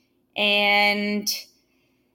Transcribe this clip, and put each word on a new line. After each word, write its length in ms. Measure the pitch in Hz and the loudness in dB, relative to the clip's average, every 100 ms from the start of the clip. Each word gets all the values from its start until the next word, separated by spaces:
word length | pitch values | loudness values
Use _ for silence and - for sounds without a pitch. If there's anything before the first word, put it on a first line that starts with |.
| _ _ _ - | _ _ _ -4
And 880 | 208 202 208 202 208 208 208 208 208 - - _ _ _ _ _ _ | 0 2 2 2 2 0 -2 -4 -4 -8 -12 _ _ _ _ _ _